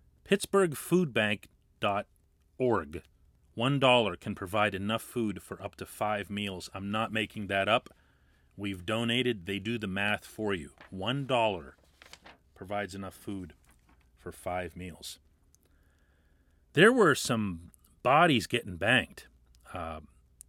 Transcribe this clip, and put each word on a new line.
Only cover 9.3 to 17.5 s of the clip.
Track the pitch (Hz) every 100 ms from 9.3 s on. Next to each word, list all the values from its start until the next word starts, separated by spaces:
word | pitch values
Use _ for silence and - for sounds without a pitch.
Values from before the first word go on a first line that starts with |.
| 110 87
They | 101
do | 98 120
the | 104
math | 92 104 104 -
for | - 107
you. | 95 71 - -
One | 95 98 139 131
dollar | 127 113 92 - - _ _ - - - - _ -
provides | 95 104 98 98
enough | 95
food | - - 98 90 - _ _ _ _ _ _
for | 92
five | - 92 90 90 87
meals. | 90 80 - - _ _ _ _ _ _ _ _ _ _ _ _ _ _ _
There | 143 208
were | 254 180
some | 131 - 117 101